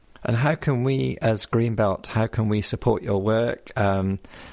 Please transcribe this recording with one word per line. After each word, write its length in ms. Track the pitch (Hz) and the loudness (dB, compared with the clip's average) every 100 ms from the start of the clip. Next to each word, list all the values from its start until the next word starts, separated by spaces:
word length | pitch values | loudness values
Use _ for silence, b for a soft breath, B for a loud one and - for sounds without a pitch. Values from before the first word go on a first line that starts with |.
| _ - | _ -8
And 140 | - 113 | -2 0
how 160 | 147 | 0
can 300 | 160 - 127 | 0 0 0
we, 340 | 131 135 131 - | 0 0 -2 0
as 280 | 113 110 - | 0 0 0
Greenbelt, 580 | 117 117 107 104 92 - | 2 2 2 2 0 -2
how 220 | 110 110 | 0 0
can 200 | - 107 | 0 0
we 140 | 104 | 0
support 400 | - - 123 107 | -2 -2 0 0
your 180 | - 98 | 0 0
work? 520 | 101 113 120 - - - | 2 2 0 -4 -6 0
Um, 440 | 101 98 95 95 B B B | 2 2 0 -2 B B B